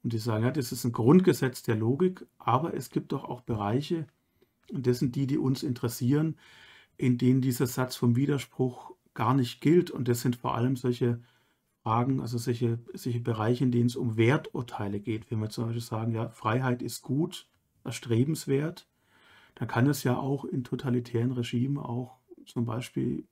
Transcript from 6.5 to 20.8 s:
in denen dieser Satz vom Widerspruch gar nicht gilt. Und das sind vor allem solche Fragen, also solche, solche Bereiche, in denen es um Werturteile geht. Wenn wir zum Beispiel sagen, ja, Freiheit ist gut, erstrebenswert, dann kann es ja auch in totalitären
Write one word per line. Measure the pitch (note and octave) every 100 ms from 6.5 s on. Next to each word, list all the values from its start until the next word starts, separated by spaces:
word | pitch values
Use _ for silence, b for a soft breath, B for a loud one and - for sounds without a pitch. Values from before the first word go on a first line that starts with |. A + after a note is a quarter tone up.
| B B B B _
in | C3 B2
denen | B2+ C3
dieser | C3 A#2+ A#2+
Satz | B2+ B2+ -
vom | B2 A#2+
Widerspruch | C#3+ C#3+ - - B2+ A#2+ - - _
gar | - A2+
nicht | C3+ B2 -
gilt. | C#3+ F3 F3
Und | - A#2+
das | A#2+
sind | C3 A#2+
vor | B2+ A#2
allem | B2 C3
solche | B2 B2 A#2+ A#2+ b b b b _ _
Fragen, | - A2+ B2 C3+
also | B2 A#2+
solche, | A#2 A#2 A#2+ A2+ A#2
solche | - C3 A#2+
Bereiche, | A#2 A2 G#2+ B2
in | C3
denen | A#2+ A#2+
es | A#2+
um | A#2+ A2
Werturteile | A2+ D#3 - - A#2+ - G2 G2+
geht. | G#2 A2 -
Wenn | A2+
wir | G#2+
zum | - A#2
Beispiel | A#2
sagen, | A#2 A2 A2+
ja, | A2+ A2+
Freiheit | - A2 A#2 C3 B2
ist | - -
gut, | - C3 F3 - - _ _ _
erstrebenswert, | - A#2 A#2 A2+ C#3 D#3 - C#3 D3+ F3+ - b b b b b b -
dann | A#2
kann | - C3
es | D3
ja | C3 B2
auch | C3+ C#3
in | - C#3
totalitären | A#2+ B2+